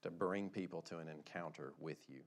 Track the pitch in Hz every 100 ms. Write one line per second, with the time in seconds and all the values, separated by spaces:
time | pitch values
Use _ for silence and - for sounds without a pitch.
0 | 90 85 90 101 98 101 90 82 82 85
1 | 78 78 76 90 85 80 67 71 80 -
2 | - 67